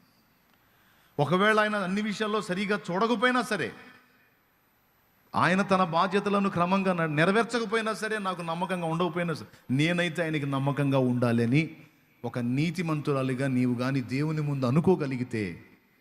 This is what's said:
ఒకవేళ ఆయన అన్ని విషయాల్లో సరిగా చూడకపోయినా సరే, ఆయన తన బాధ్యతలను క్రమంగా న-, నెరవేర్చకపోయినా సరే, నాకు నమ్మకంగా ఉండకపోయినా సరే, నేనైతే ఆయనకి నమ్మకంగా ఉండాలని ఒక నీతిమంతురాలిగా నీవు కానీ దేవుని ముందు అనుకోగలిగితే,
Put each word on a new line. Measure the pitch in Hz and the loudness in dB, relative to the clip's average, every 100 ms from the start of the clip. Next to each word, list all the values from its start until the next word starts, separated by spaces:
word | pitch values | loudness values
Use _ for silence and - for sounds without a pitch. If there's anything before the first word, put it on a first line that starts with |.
| _ _ _ _ _ _ _ _ _ _ _ - | _ _ _ _ _ _ _ _ _ _ _ -2
ఒకవేళ | 143 180 208 214 | 0 4 4 4
ఆయన | 214 208 | 2 0
అన్ని | 180 196 | -2 -2
విషయాల్లో | 214 196 214 214 | -4 -4 -2 -2
సరిగా | 185 180 202 202 202 | -2 -4 -2 -2 -2
చూడకపోయినా | 175 220 233 247 247 | -2 0 2 2 0
సరే, | 226 208 117 - - - _ _ _ _ _ _ _ _ _ _ _ _ _ | -2 -4 -4 -8 -20 -20 _ _ _ _ _ _ _ _ _ _ _ _ _
ఆయన | - 143 185 | 0 2 2
తన | 196 185 | 2 2
బాధ్యతలను | 185 165 190 196 202 202 196 | 2 2 2 0 0 0 0
క్రమంగా | 180 175 190 190 | 0 0 2 2
న-, | 180 165 | 0 0
నెరవేర్చకపోయినా | 147 170 202 233 240 226 226 220 | 2 4 4 0 -2 -2 -2 -2
సరే, | 208 214 214 | -4 -4 -4
నాకు | 190 180 | -4 -6
నమ్మకంగా | 170 165 180 185 165 | -6 -4 -4 -2 -2
ఉండకపోయినా | 165 180 165 175 | 0 0 0 -4
సరే, | 147 - - - | -4 -10 -20 -2
నేనైతే | 131 156 175 175 156 | 2 2 2 0 0
ఆయనకి | 165 156 139 | -2 -2 -2
నమ్మకంగా | 135 139 139 143 135 | -2 0 0 2 2
ఉండాలని | 127 123 120 117 117 135 165 - - _ _ _ | 2 2 2 2 4 2 2 -6 -20 _ _ _
ఒక | 120 123 | -10 -6
నీతిమంతురాలిగా | 120 131 165 165 165 151 147 139 131 127 139 | -2 0 -2 -2 -4 -2 -2 -2 -2 -2 0
నీవు | 127 127 | 2 0
కానీ | 120 127 135 | 0 0 -2
దేవుని | 110 127 156 156 | -2 -2 -2 -2
ముందు | 147 139 127 | -2 0 2
అనుకోగలిగితే, | 139 147 180 143 131 123 113 98 82 - - _ _ | 4 4 2 2 -4 -4 -2 -4 -6 -16 -20 _ _